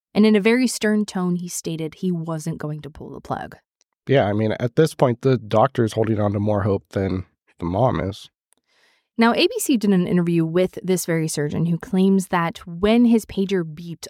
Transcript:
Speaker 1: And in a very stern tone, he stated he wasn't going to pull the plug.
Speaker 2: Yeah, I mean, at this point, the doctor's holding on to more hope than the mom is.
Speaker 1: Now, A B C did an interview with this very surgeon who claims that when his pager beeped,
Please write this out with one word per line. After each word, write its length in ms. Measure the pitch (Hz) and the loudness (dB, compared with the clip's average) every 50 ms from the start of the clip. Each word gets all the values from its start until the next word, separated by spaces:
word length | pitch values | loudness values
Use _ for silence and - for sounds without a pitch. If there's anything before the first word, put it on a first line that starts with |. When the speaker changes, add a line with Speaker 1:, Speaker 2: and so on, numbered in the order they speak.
| _ _ _ | _ _ _
Speaker 1:
And 120 | - 208 | 4 6
in 100 | 220 214 | 6 6
a 60 | 208 | 4
very 240 | 190 226 233 254 262 | 4 4 4 4 2
stern 400 | 226 - - - 214 214 214 208 | 0 0 0 0 0 2 0 0
tone, 300 | - - 190 180 180 175 | -2 -4 -4 -2 -2 -2
he 120 | 175 175 175 | -2 -4 -8
stated 480 | - - - 165 165 160 160 156 - | -10 -8 -8 -8 -6 -6 -6 -8 -8
he 160 | - - 185 | -4 -4 -2
wasn't 460 | 180 165 160 165 165 156 156 165 156 - | -2 -2 -4 -6 -6 -6 -6 -6 -8 -6
going 240 | - 151 151 151 | -8 -8 -8 -10
to 80 | 147 143 | -12 -16
pull 220 | 156 - 131 - | -16 -16 -16 -16
the 100 | 135 - | -16 -16
plug. 360 | - - - - - - - - _ _ _ _ _ _ _ _ _ - | -10 -8 -8 -8 -8 -10 -14 -20 _ _ _ _ _ _ _ _ _ 0
Speaker 2:
Yeah, 180 | 131 139 101 | 2 2 2
I 80 | 101 101 | 2 0
mean, 220 | 104 110 107 104 - | 0 0 -2 -2 -2
at 160 | - 123 - | -4 -2 2
this 200 | - 160 151 - | 2 0 0 2
point, 260 | - 147 127 120 - | 0 0 0 0 0
the 160 | - 135 131 110 | 0 0 0 0
doctor's 560 | 107 104 110 107 110 107 - - 117 107 - | -2 -2 2 2 2 2 2 0 -2 0 0
holding 260 | 110 113 107 113 101 | -2 -2 0 0 0
on 140 | 104 101 101 | 0 0 0
to 60 | 104 | 0
more 240 | 104 107 104 101 95 | 0 0 0 0 0
hope 220 | 104 98 98 - _ | 0 0 -2 -4 _
than 360 | - 104 98 95 92 92 90 - _ _ _ _ _ _ | -4 -4 -2 -2 -2 -4 -6 -10 _ _ _ _ _ _
the 60 | 87 | -6
mom 340 | 85 90 101 127 123 - 80 | -4 0 0 0 0 0 -2
is. 320 | 76 95 104 - - - _ _ _ _ _ _ _ _ _ _ _ _ _ _ _ _ _ - | -4 -6 -8 -10 -16 -20 _ _ _ _ _ _ _ _ _ _ _ _ _ _ _ _ _ 2
Speaker 1:
Now, 140 | 226 233 240 | 2 2 4
A 140 | - 330 359 | 2 2 0
B 60 | 508 440 | 0 -2
C 180 | - - 277 214 | -2 0 0 0
did 140 | 214 202 | 2 2
an 160 | 190 180 180 - | 2 2 2 2
interview 360 | 175 180 170 170 170 165 165 | 2 0 2 2 2 2 0
with 340 | 160 160 180 185 185 - - | 2 2 0 0 0 -2 -6
this 240 | - 180 185 170 - | -2 -2 -2 -2 0
very 220 | - 165 165 156 160 | -2 -2 -2 -2 -2
surgeon 380 | - 160 147 147 - - 160 170 | -4 -4 -4 -4 -2 -2 0 0
who 100 | 170 165 | -2 -2
claims 520 | - - - 190 190 196 190 190 185 - | -4 -2 0 2 4 4 4 2 0 0
that 300 | - 175 170 165 - - - | -2 -2 -2 -2 -4 -8 -14
when 400 | 180 170 170 196 208 226 240 247 | -14 -6 -2 2 2 4 4 6
his 200 | 233 233 220 - | 6 4 2 2
pager 380 | - - 196 196 185 196 185 170 | -2 -4 -4 -2 0 0 -2 -2
beeped, 440 | 160 151 156 170 170 165 - - - | -4 -8 -12 -14 -14 -14 -14 -16 -16